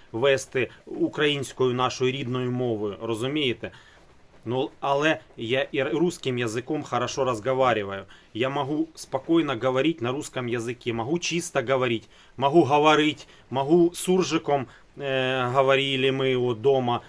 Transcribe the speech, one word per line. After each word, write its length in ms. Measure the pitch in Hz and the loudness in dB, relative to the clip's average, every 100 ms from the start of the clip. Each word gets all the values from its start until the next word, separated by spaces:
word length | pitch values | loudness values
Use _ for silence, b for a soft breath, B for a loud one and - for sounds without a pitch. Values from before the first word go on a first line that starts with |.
| b | b
вести 580 | 113 139 135 - 131 113 B - | 0 2 2 0 -4 -4 B -12
українською 880 | - 165 - 147 143 131 - 127 | -2 -2 0 0 0 -6 -2 0
нашою 380 | 123 127 - 131 | 0 -2 0 -2
рідною 400 | 135 123 127 123 | -2 -4 -4 -2
мовою, 440 | 123 123 107 104 95 | -2 -2 -2 -4 -6
розумієте? 720 | 113 110 131 151 135 110 101 b b b b - - - 110 | -6 -4 -4 -2 -2 -4 -8 b b b b -20 -20 -14 -6
Ну, 240 | 127 135 - | -4 -4 -4
але 400 | 135 143 156 156 - - | -2 2 2 0 -6 -12
я 300 | 113 131 139 | -4 -2 -2
і 80 | 143 | -2
р-, 100 | 135 | -2
русским 480 | 147 175 165 131 123 | 0 0 -2 -4 -2
язиком 460 | 120 117 123 156 | -2 -4 -4 -6
хорошо 400 | - 123 123 - | -4 -4 -2 -2
розговариваю. 800 | 127 113 117 131 127 110 98 98 95 b b | -2 -2 -2 2 2 2 -2 -8 -12 b b
Я 160 | 110 131 | -4 -2
можу 380 | 139 135 151 160 - | -2 -2 -2 -4 -8
спокійно 640 | - 135 - 165 151 117 | -8 -6 0 2 2 -2
говорити 420 | 131 127 151 165 | 0 0 0 0
на 80 | 120 | -4
русском 380 | 139 131 131 123 | -4 -8 -8 -4
язикі, 440 | 120 113 120 120 | -4 -4 -6 -6
можу 260 | 113 113 170 | -4 -2 -2
чисто 420 | - 170 - 139 120 | -2 -4 -4 -4 0
говорити, 380 | 135 127 110 - b b - | 0 0 -2 -6 b b -2
можу 240 | 135 165 | 4 4
говорити, 600 | 131 147 156 151 151 - - b - | 6 6 6 6 4 -2 -10 b -6
можу 420 | 127 139 175 170 | -4 4 4 4
суржиком, 720 | - - 185 165 156 143 143 120 B - - | 2 0 2 2 0 0 -2 -2 B -20 -10
е, 420 | 139 131 127 127 123 | -4 0 0 0 0
говорили 580 | 135 135 135 139 131 135 | 2 4 4 2 2 2
ми 240 | 135 131 127 | 2 0 2
от 260 | 123 110 | 0 0
дома, 400 | 131 135 123 117 | 2 2 2 -2